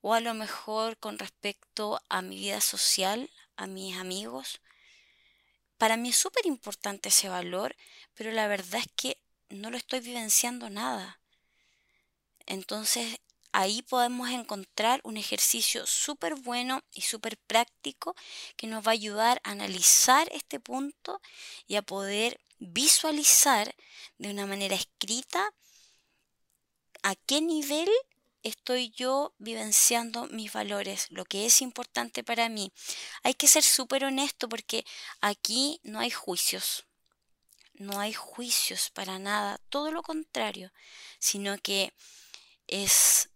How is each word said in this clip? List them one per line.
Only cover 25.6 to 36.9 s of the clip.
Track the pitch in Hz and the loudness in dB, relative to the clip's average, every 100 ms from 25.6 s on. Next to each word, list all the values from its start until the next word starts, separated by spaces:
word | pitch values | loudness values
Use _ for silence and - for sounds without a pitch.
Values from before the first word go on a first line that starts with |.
| _ _ _ _ _ _ _ _ _ _ _ _ _ - | _ _ _ _ _ _ _ _ _ _ _ _ _ -4
a | 196 190 | -4 -2
qué | - 277 | 0 0
nivel | 320 311 285 294 349 453 - _ _ _ | 2 0 0 0 4 2 2 _ _ _
estoy | 220 - - 254 240 | -10 -10 -4 -2 -2
yo | 226 254 269 294 _ | -4 0 0 0 _
vivenciando | 208 226 214 214 - 233 233 226 - | -10 -8 2 4 6 4 0 -6 -8
mis | 226 208 | -8 -8
valores, | - 208 202 202 196 - | -6 -4 -4 -4 -6 -6
lo | - 185 | -8 -6
que | 196 220 | -4 4
es | - | 4
importante | 254 240 247 - 240 - | 4 -8 -6 -4 -4 -6
para | 233 233 233 | -4 0 0
mí. | 220 196 - - - - - | -2 -8 -8 -10 -10 -10 -2
Hay | - | -2
que | 269 285 | 4 8
ser | 311 | 8
súper | 302 - 254 269 269 | 8 4 2 0 0
honesto | 269 277 - 240 | 0 -2 -4 -6
porque | 226 - - - - - - | -6 -4 -6 -6 -14 -14 0
aquí | 208 208 - 226 277 320 | 0 2 0 2 0 -2
no | - 214 | -10 -4
hay | 233 | -4
juicios. | - - 180 - 185 - - - | -4 -6 -2 0 0 -4 -4 -8